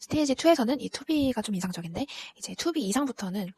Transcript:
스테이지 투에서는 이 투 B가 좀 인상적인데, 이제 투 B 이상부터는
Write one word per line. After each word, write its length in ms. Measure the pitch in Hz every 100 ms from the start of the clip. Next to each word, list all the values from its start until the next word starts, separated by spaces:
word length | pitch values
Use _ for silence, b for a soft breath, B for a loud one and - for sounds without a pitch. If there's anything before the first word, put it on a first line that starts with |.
스테이지 320 | - 302 294 254
투에서는 460 | 320 330 226 269
이 80 | 180
투 160 | - -
B가 380 | 311 269 247
좀 100 | 220
인상적인데, 540 | 190 185 175 170 170 277 B B -
이제 180 | - 185
투 160 | 339
B 100 | 330 196
이상부터는 640 | 226 277 - 190 196 185